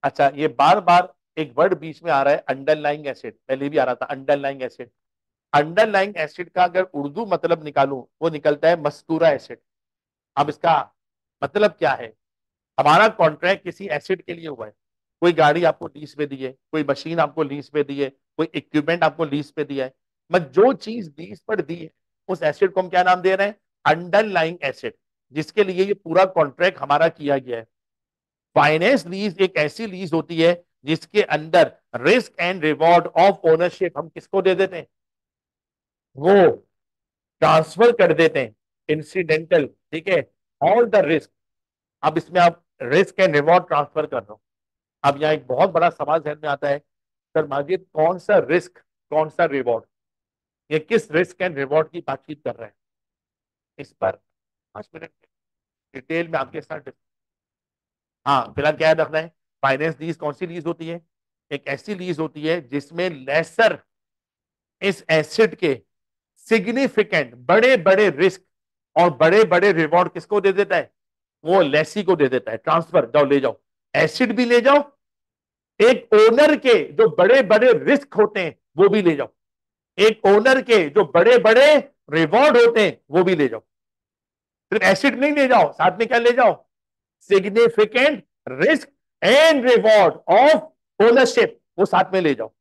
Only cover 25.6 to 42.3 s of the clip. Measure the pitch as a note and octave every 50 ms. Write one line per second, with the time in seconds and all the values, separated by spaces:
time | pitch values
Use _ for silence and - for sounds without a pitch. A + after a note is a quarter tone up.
25.6 | G#3 F#3+ F#3 F3 F#3+ G3 G3+ G3 _ E3+ D#3+ F3 F#3+ F#3 F#3 F3 D#3 C#3+ B2+ _
26.6 | F3 F#3+ F#3 - C#3 C#3 C#3+ D3 D#3+ E3 D#3+ _ D3+ C#3+ C#3 C3+ B2+ B2 A#2+ A2+
27.6 | A2+ _ _ _ _ _ _ _ _ _ _ _ _ _ _ _ _ _ _ -
28.6 | C#3+ D3 D#3 D#3+ E3+ G#3+ C#4 B3+ - E3+ F3 F#3+ G3+ G#3+ F3 F#3 G3 F#3 F#3+ E3
29.6 | D3+ D3 - - A3 A3 F3+ F#3 G3 E3+ D3 E3 D#3 _ E3+ D#3+ E3 E3+ F3 F3
30.6 | _ _ _ _ _ C3+ D#3+ D#3+ - _ _ G#3 G3 - D3+ D3+ D#3 D#3+ D#3+ F3+
31.6 | D#3+ - - _ _ _ - A#2+ B2 D3+ G#3+ B3+ A3 - _ - E3+ F3 F#3 F#3+
32.6 | D3+ D#3 D3+ C3 D3+ E3 F3 F3 E3+ - _ D#3+ F3 G3 F#3+ F#3+ - E3+ D#3+ D#3+
33.6 | F3 F3+ E3+ - G3 F3 - C#3+ D#3+ D#3+ _ E3+ - _ - G3 F#3 F#3+ F#3 F3+
34.6 | G3 F#3 F#3 F#3+ F#3 _ _ _ _ _ _ _ _ _ _ _ _ _ _ _
35.6 | _ _ _ _ _ _ _ _ _ _ _ C3 C#3+ E3+ G3 G3+ F#3 D3+ - -
36.6 | _ _ _ _ _ _ _ _ _ _ _ _ _ _ _ _ - D#3 D#3+ D#3+
37.6 | D#3+ - - E3+ A3+ A#3+ A#3 A#3 F#3+ E3+ E3 D3 E3+ D#3+ - D3+ C3 A2+ G#2+ _
38.6 | _ _ _ _ _ - D3+ D#3 D3+ - - F#3+ F3+ D#3+ D#3 D#3+ E3 D#3+ F3+ E3
39.6 | C#3+ - _ _ _ _ - D#3+ D#3+ G3 F#3+ E3 B2+ _ _ _ _ _ _ _
40.6 | C#3+ D#3+ G3 A#3 A#3+ A3+ G3+ G#3 F#3 C#3+ E3 D3+ - _ _ _ _ _ _ _
41.6 | _ _ _ _ _ _ _ _ - - D3+ E3 - _